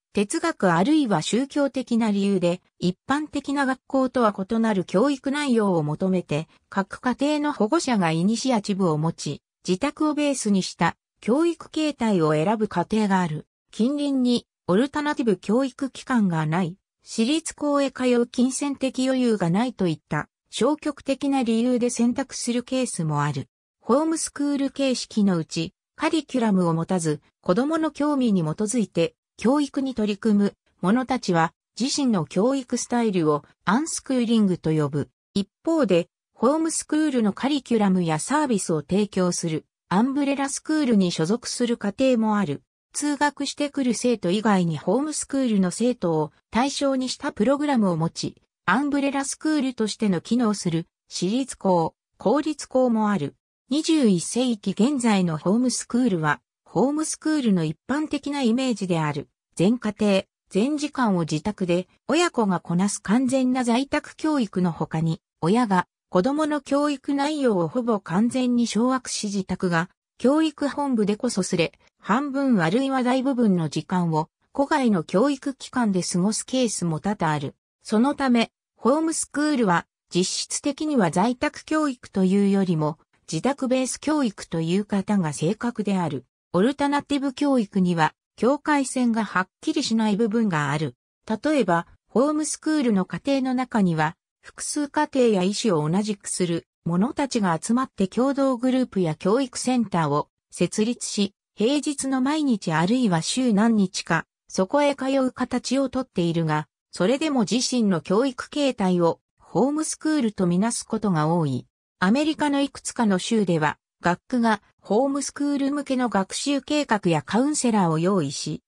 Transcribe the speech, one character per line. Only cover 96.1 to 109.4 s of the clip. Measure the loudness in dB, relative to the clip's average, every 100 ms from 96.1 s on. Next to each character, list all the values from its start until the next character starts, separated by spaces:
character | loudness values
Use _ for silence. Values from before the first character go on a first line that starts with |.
| -6
く | -6
す | -4 -2
る | -2 -6 _
者 | -2 0 0
た | 0 -2
ち | 0
が | 0 0
集 | 0
ま | -2
っ | -2
て | -2 -2
共 | 0 0
同 | 2 0 2
グ | 0
ル | 0
ー | 0
プ | 0
や | -2
教 | 0 0 0
育 | 0 -4
セ | -2 0
ン | 0
タ | 0
ー | 0
を | 0 -4 _ _
設 | -4 -2 0
立 | -2 -2 -6
し、 | -2 -4 _ _
平 | -2 0 0
日 | -2 -4 -2
の | 0
毎 | 0 0
日 | 0 0 0
あ | 0
る | 2 2
い | 2
は | 0
週 | -2 0 2
何 | 4 4 4
日 | 0 -2
か、 | -4 -4 -4 _ -8
そ | -4 0
こ | 2
へ | 2
通 | 0 0 0
う | 0
形 | -2 -4 -4 -2 -2
を | 0
と | -4
っ |
て | -6 -2
い | 0
る | 0
が、 | 0 -2 -4 _ _
そ | -2 0
れ | 2
で | 0
も | 0 0
自 | 0
身 | 0 0
の | 2 0
教 | 0 0 0
育 | -2 -6
形 | -2 0
態 | 0 0 2
を | 2 0 _
ホ | _